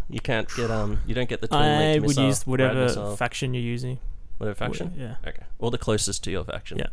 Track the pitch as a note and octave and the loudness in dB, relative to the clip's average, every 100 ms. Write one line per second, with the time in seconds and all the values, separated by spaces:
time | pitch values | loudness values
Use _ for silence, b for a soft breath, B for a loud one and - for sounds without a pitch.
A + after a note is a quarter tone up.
0 | - - - A2+ - - A#2 A2 G#2 G#2 | -2 -2 0 0 0 -2 -2 0 2 2
1 | - A2 B2+ A#2 A2+ D3 D3+ D3 D#3 D3+ | 2 0 0 0 0 4 4 6 4 4
2 | D3 C#3 C3+ C3+ C3 B2+ C3 C3 B2 G#2 | 4 4 4 2 2 4 4 4 2 0
3 | G#2 G2+ A#2+ - C3 B2 A#2+ A#2+ B2+ B2+ | -2 -2 -4 -2 -4 -2 -2 -4 -4 -6
4 | - - - - G#2+ G2 G#2+ - F3 D#3+ | -6 -6 -4 -2 -2 -2 -2 -2 -4 -6
5 | A#2+ A#2 - - - - A#2 B2 - G#2+ | -4 -4 -2 -4 -4 -2 -2 0 0 0
6 | - F#2+ - F2 - - - - - | 0 -2 -2 -4 -4 -8 -6 -4 -4